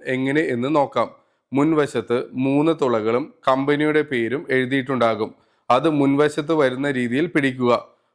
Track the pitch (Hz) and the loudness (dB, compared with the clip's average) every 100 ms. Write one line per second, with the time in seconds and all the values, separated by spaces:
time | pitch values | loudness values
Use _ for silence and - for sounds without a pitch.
0 | - 127 135 147 160 120 131 151 131 123 | -6 -4 -2 0 -2 -2 0 0 0 -2
1 | 107 - _ _ - 131 151 156 143 123 | -4 -6 _ _ -6 0 2 2 0 -2
2 | 110 120 - 127 135 139 156 156 139 113 | -2 -2 -4 -4 0 2 2 0 0 0
3 | 107 120 151 _ - 131 139 147 151 151 | 0 -2 -4 _ 0 0 2 0 2 0
4 | 151 127 113 131 - 131 127 135 131 127 | 0 -2 -2 -4 -2 -2 0 -2 -2 0
5 | 117 107 107 - _ _ - 127 160 151 | 0 0 -6 -10 _ _ 0 2 2 2
6 | 139 139 147 147 151 160 131 127 143 131 | 2 2 0 0 -2 0 0 0 -4 -2
7 | 120 131 170 165 139 127 123 117 - _ | -2 -2 -2 0 -2 0 2 2 0 _
8 | _ | _